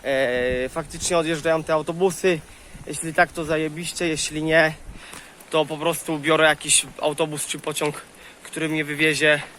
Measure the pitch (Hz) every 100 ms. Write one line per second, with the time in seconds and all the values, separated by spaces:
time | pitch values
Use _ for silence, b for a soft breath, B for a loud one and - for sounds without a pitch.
0 | 131 135 131 123 123 127 131 165 151 170
1 | - 170 160 165 160 160 156 156 147 170
2 | 190 - 190 165 - B B B - 151
3 | 165 151 170 - 151 156 156 151 170 -
4 | 170 156 - 151 156 160 156 156 - B
5 | B B B B - 160 151 156 160 156
6 | - 156 143 156 156 151 156 - 131 -
7 | 151 147 160 151 - 147 160 147 151 143
8 | - B B B - 170 156 156 147 147
9 | 156 143 151 147 -